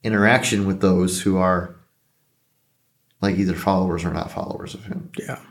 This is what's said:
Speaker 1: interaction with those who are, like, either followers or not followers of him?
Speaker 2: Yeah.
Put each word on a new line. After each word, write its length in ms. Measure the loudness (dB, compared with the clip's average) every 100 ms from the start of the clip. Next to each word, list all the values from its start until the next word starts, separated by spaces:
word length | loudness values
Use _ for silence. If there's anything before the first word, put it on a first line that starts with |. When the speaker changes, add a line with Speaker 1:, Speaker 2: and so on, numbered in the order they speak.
Speaker 1:
interaction 640 | -2 4 6 4 2 0 0
with 140 | 2
those 400 | 2 4 2 0
who 160 | 0 2
are, 380 | 2 2 -2 -14 _ _ _ _ _ _ _ _ _ _ _ _ _ _
like, 140 | -2 2
either 180 | 0 0
followers 480 | 0 0 0 -2
or 100 | -2
not 180 | -4 -6
followers 420 | -8 -10 -10 -12
of 120 | -14 -12
him? 260 | -12 -10 -12
Speaker 2:
Yeah. 220 | -10 -12 -14